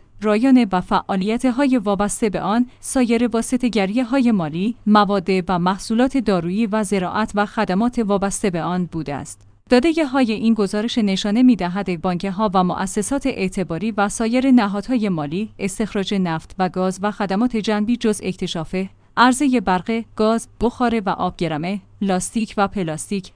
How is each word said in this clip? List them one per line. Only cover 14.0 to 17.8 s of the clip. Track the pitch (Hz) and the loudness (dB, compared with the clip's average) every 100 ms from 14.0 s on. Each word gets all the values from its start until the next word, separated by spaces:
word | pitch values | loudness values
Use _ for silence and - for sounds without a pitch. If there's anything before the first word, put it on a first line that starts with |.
| 202 | -2
سایر | - 226 247 269 | 0 0 2 4
نهادهای | 247 202 202 202 254 214 | 4 4 0 -2 -2 0
مالی، | 170 147 170 214 - | -2 -2 -4 -6 -6
استخراج | 196 - 214 214 190 | -6 -4 -4 -2 -2
نفت | 202 180 160 - - | -2 -2 -4 -8 -4
و | 185 | -4
گاز | 185 185 190 | 0 -2 -2
و | 202 | -4
خدمات | 202 202 190 247 226 | -4 -2 0 0 0
جنبی | 208 208 | -2 0